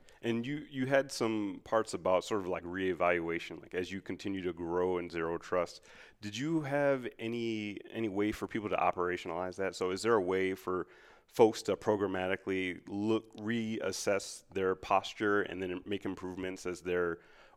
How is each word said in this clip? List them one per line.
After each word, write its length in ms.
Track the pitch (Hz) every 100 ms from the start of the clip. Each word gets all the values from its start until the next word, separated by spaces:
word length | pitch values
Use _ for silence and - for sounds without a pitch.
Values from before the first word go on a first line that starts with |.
| - -
And 240 | 117 117
you, 200 | 123 147 143
you 180 | 135 131
had 260 | 139 139
some 480 | - 113 110 101 87
parts 300 | - 110 -
about 300 | 95 90 92
sort 160 | - 107
of, 80 | 90
like, 160 | 85
reevaluation, 960 | 87 92 92 85 87 87 82 85 - 82
like, 100 | -
as 180 | 87 90
you 80 | 98
continue 420 | - 92 101 98
to 100 | 90
grow 460 | 82 85 87 90 90
in 100 | 87
zero 300 | 85 82 85
trust. 420 | - 90 85 - - - - _
Did 160 | 104 107
you 240 | 147 165
have 440 | 139 143 143 135 117 -
any, 580 | 113 120 113 110 104 98 -
any 160 | 110 113
way 240 | 95 107
for 160 | 113 101
people 200 | 117 104
to 80 | 90
operationalize 760 | 90 90 90 90 90 82 92 92
that? 200 | 95 -
So 140 | 92
is 100 | 92
there 120 | 110
a 60 | 113
way 340 | 90 95 95
for 340 | 95 - 90 - - - - _
folks 340 | - 113 -
to 140 | - 92
programmatically 1040 | - 107 98 92 92 95 98 95 92 85 -
look, 460 | 101 107 110 - -
reassess 1040 | 107 117 110 110 95 - - 101 - - -
their 220 | 95 95
posture 680 | 92 - 98 - - 104 101
and 200 | - 90
then 180 | 92 92 95
make 180 | 98
improvements 640 | 98 92 92 92 92 92 90
as 140 | 82
their 380 | 87 90 87 85 - - -